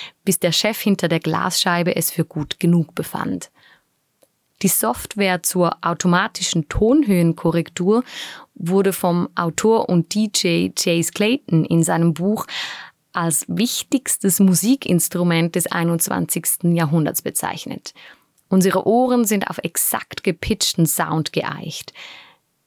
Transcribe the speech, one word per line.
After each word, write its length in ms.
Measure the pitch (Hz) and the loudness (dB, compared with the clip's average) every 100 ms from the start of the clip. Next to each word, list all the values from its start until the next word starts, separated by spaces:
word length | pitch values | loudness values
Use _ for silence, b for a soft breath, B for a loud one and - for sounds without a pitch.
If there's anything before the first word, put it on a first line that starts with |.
| B _ | B _
bis 160 | - - | -2 0
der 120 | 208 | 0
Chef 280 | - 214 220 | 0 -2 -2
hinter 280 | 208 196 165 | 0 0 0
der 120 | 160 | 0
Glasscheibe 760 | 160 160 180 - 185 175 175 | 0 -2 -2 -2 0 0 0
es 160 | - - | 0 -2
für 140 | - | -4
gut 340 | 156 156 147 - | -4 -4 -8 -2
genug 340 | 175 175 151 | 2 2 0
befand. 560 | - - - - - - b b b b _ _ _ _ _ _ - | -6 -8 -6 -6 -6 -10 b b b b _ _ _ _ _ _ -4
Die 60 | 190 | -2
Software 760 | - 226 240 - 202 196 180 | 0 -2 -4 -8 -2 0 0
zur 360 | - 180 170 - | -2 0 0 0
automatischen 880 | 165 165 180 180 214 - - 170 - | -4 0 2 2 0 -4 -2 -2 -2
Tonhöhenkorrektur 1300 | - 214 302 220 180 170 165 165 165 165 - 180 226 B B B B B | 2 4 4 4 4 4 2 0 0 -4 -2 2 2 B B B B B
wurde 400 | - 165 190 190 | -10 0 2 2
vom 360 | 180 180 175 - | 0 0 0 0
Autor 540 | - 170 - 220 226 - | -2 -4 0 2 2 4
und 240 | 175 165 | 2 2
D 160 | 208 214 | -2 -2
J 420 | - 180 170 185 | 0 0 0 0
Chase 360 | - 180 170 165 | -2 0 0 -2
Clayton 540 | - 208 262 - 160 | 0 0 0 0 0
in 160 | - 165 | 2 2
seinem 320 | 165 170 170 | 2 2 2
Buch 320 | 156 190 214 - B B B B _ _ | 2 -2 -2 -6 B B B B _ _
als 320 | 180 165 - - | -4 -2 -2 -4
wichtigstes 920 | 175 240 - - - - - 196 - | -2 -2 -2 -2 -4 -2 -2 0 4
Musikinstrument 1160 | 190 170 208 269 - 170 - 175 175 165 170 | 4 4 2 0 2 0 0 0 2 2 0
des 160 | 175 - | -2 -2
einundzwanzigsten 1040 | 175 170 170 - - 160 170 - - 170 | -2 0 0 -2 -2 -2 -4 -4 -2 0
Jahrhunderts 460 | 170 151 165 151 - | 2 2 2 0 -2
bezeichnet. 720 | - - - - - - - B B B B _ - | -6 -4 -6 -6 -10 -12 -12 B B B B _ 0
Unsere 380 | 190 185 185 | 2 4 2
Ohren 400 | - 240 254 247 | 2 2 4 2
sind 240 | 220 208 - | 2 0 -2
auf 80 | - | -6
exakt 640 | 156 - - 220 - - | -6 -4 -2 -4 -6 -4
gepitchten 600 | 196 165 - 214 - - | -4 -2 -2 -2 -2 2
Sound 480 | 165 - 160 156 151 | 0 0 -2 -2 -2
geeicht. 600 | - - - 156 - - B B B B B _ _ | -4 -6 -8 -10 -12 -16 B B B B B _ _